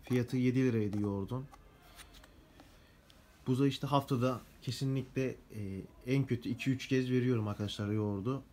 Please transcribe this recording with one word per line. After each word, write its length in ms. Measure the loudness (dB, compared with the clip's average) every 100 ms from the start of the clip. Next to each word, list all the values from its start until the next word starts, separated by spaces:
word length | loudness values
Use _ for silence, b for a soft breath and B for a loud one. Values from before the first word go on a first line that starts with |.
Fiyatı 340 | 0 0 2 2
yedi 260 | 2 4
liraydı 380 | 4 2 0 0
yoğurdun. 440 | 0 -2 -4 -6 -8 -16 -20 -20 -20 -20 -20 -20 -20 -20 -20 B B B B B -20 -20 -20 -10 -2
Buza 200 | 2 2
işte 200 | 0 2
haftada 540 | 2 2 2 2 0 -8 -10
kesinlikle, 760 | -8 -2 -2 -2 -2 -2 -4 -4 -12
e, 260 | -10 -6 -8 -10 -12 0
en 200 | 0 2
kötü 220 | -2 -2
iki 220 | -2 0
üç 180 | -2 0
kez 220 | 0 2
veriyorum 380 | 2 2 2 0
arkadaşlar 440 | -2 -4 -2 -2
yoğurdu. 500 | 0 0 0 -2 -4 -8